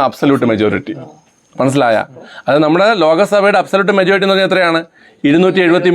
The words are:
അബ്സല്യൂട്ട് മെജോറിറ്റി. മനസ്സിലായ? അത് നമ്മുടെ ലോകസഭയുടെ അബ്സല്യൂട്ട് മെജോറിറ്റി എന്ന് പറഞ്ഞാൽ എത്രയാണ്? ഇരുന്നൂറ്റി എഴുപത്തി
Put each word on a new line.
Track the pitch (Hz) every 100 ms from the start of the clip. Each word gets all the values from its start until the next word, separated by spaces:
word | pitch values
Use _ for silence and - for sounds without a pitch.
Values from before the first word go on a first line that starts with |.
| 131
അബ്സല്യൂട്ട് | - 147 135 120
മെജോറിറ്റി. | 107 104 98 - - - - _ _ _ -
മനസ്സിലായ? | 131 139 123 107 - - - - -
അത് | 143 156
നമ്മുടെ | 170 208 220
ലോകസഭയുടെ | 156 165 202 202 196 202
അബ്സല്യൂട്ട് | 165 190 190 196
മെജോറിറ്റി | 185 196 196
എന്ന് | 190
പറഞ്ഞാൽ | 190
എത്രയാണ്? | 185 170 165 165 _ - _ 143
ഇരുന്നൂറ്റി | 160 185 190 175
എഴുപത്തി | 175 175